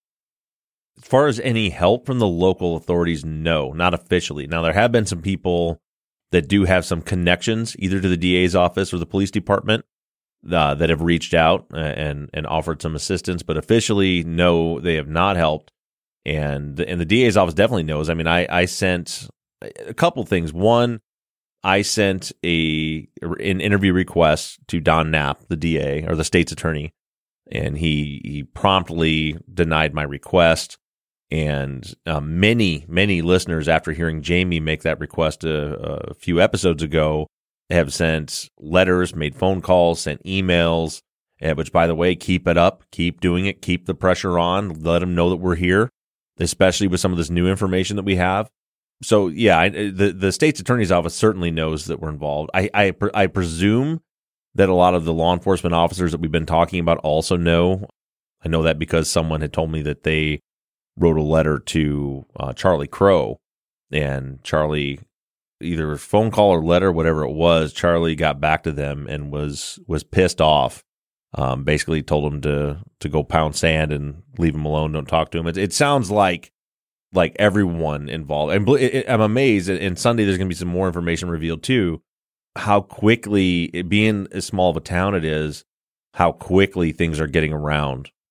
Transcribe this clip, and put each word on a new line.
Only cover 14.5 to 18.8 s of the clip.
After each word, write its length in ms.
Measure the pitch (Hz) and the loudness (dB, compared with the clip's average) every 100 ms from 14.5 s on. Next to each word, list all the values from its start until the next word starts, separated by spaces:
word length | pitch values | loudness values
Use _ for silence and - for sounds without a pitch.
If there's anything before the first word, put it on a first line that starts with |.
| 85 82 80 | 4 2 -2
they 160 | 85 80 | -2 -2
have 140 | 71 | -2
not 260 | 80 95 90 | 0 0 2
helped. 360 | 80 78 - _ _ _ _ _ 71 | 0 0 -6 _ _ _ _ _ -6
And, 540 | 76 73 71 73 71 | -4 -4 -4 -6 -6
and 220 | 85 87 | -6 -4
the 40 | 80 | 2
D 200 | 113 123 | 4 4
A's 100 | 98 | 4
office 180 | 90 | 2
definitely 300 | 78 110 113 | 2 2 2
knows. 260 | 78 76 78 | -2 -4 -2
I 40 | |
mean, 140 | 82 82 | -2 0
I, 200 | 85 87 | 0 0
I 160 | 90 90 | 0 0
sent 640 | - | 0